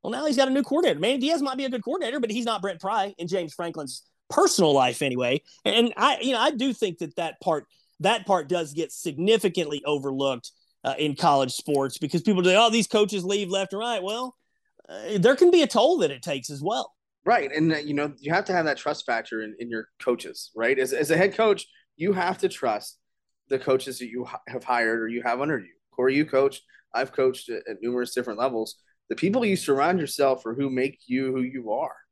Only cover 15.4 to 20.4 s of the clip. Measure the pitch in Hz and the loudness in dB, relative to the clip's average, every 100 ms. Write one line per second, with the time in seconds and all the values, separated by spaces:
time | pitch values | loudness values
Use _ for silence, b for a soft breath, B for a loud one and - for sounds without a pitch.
15.4 | 349 349 294 233 262 349 165 135 170 139 | 8 8 6 6 4 4 2 -2 -6 -6
16.4 | 123 143 156 240 - _ _ _ 165 233 | -6 -6 -4 -4 -6 _ _ _ 0 2
17.4 | 143 151 160 156 147 147 147 135 143 175 | 0 0 2 2 -2 -4 -4 -6 -2 -2
18.4 | 202 180 156 135 151 147 - 117 110 113 | 0 0 0 -2 -4 -6 -4 -4 -4 -8
19.4 | 110 104 120 113 110 _ - 120 - - | -8 -10 -8 -8 -10 _ -2 -2 -4 -14